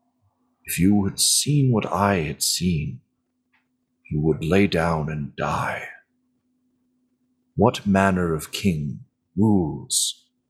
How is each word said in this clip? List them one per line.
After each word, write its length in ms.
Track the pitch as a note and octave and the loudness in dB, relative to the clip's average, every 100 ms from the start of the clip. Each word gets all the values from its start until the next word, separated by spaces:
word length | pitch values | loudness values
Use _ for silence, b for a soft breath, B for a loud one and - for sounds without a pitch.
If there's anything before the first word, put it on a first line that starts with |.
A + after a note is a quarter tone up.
| _ _ _ _ _ _ | _ _ _ _ _ _
"If 140 | - - | -8 0
you 260 | F2+ G#2 | 2 2
had 160 | G2 - | 0 -2
seen 500 | - - - D3 C3+ | -2 0 0 2 2
what 140 | A2 - | 2 0
I 280 | F2 G2+ G2 | 0 2 2
had 200 | D2+ C#2+ | -2 -4
seen, 600 | - - F2 D#2 D2+ B2 _ _ _ _ _ _ _ _ _ _ - | -4 -2 0 -2 -4 -10 _ _ _ _ _ _ _ _ _ _ -8
you 120 | D2+ | -2
would 200 | D#2 D2 | 0 0
lay 240 | D#2 F#2+ G2+ | 2 2 4
down 440 | E2+ E2 D#2+ D2+ | 2 0 0 -4
and 260 | D2+ C#2 - | -6 -8 -6
die. 520 | D2 - - - - - _ _ _ _ _ _ _ _ _ _ _ _ _ _ _ | -4 -4 -4 -6 -10 -18 _ _ _ _ _ _ _ _ _ _ _ _ _ _ _
What 320 | - G#2+ - G2+ | 2 2 2 0
manner 460 | F#2+ G2 F#2 F2 | 4 4 2 0
of 180 | D#2 - | -2 -6
king 500 | - G2+ D#2+ C#2+ A#1 - _ _ - | -4 -2 -2 -4 -8 -14 _ _ 0
rules 880 | A2 G2+ D#2 C#2+ B1+ - - - _ _ _ | 2 4 2 -4 -6 -4 -4 -6 _ _ _